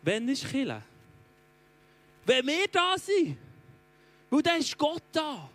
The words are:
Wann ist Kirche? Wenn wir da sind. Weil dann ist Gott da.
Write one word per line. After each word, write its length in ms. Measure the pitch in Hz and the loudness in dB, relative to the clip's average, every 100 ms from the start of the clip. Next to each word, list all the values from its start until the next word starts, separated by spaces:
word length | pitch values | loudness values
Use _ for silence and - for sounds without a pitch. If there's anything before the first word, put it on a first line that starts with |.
Wann 260 | - 214 233 | 0 -2 0
ist 180 | 269 - | -4 -2
Kirche? 340 | 269 254 110 - - - - - _ _ _ _ _ _ _ _ _ - | -4 -4 -6 -12 -20 -20 -20 -20 _ _ _ _ _ _ _ _ _ 2
Wenn 220 | 254 254 | 2 2
wir 200 | 320 392 | 0 0
da 240 | 370 359 370 | 2 2 0
sind. 400 | - 392 302 139 - - - - _ _ - _ _ | 0 2 2 -2 -12 -20 -20 -20 _ _ -20 _ _
Weil 120 | 269 | 0
dann 160 | 330 339 | 2 0
ist 180 | 285 - | -2 -2
Gott 260 | 294 330 - | -2 -2 -4
da. 380 | 320 311 254 143 | -4 -4 -8 -14